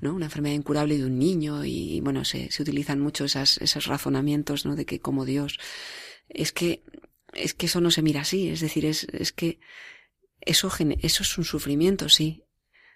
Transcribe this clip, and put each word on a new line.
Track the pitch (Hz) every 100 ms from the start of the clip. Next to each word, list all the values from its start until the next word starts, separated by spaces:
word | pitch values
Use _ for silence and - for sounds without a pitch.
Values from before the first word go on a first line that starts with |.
¿no? | 143
Una | 180 156
enfermedad | 151 147
incurable | 147 143 147 151 147
de |
un | 131 127
niño | 151 180 151 147
y, | 143 - - -
bueno, | 139 135
se, | 135 131 127
se | -
utilizan | 147 143 143 139
mucho | 143 151
esas, | 143 139 139 -
esos | 156 147 -
razonamientos, | 139 139 135 143 147 147 143
¿no? | 143 147
De | 139
que | -
como | - 135
Dios. | 131 135 143 - - - - - - - _
Es | - 156
que, | - 175 - - - - _ _
es | - -
que | - 170
eso | 180
no | 170
se | 165
mira | 156 143
así, | 147 190 175
es | 160
decir, | 160 156 151
es, | 156 -
es | - -
que | - 170 - - - - - _ _ _ -
eso | - 165 196
gene-, | - 156 -
eso | 160 -
es | - -
un |
sufrimiento, | 160 151 139 143 175 196 151
sí, | - 156 160 - _ _ _ -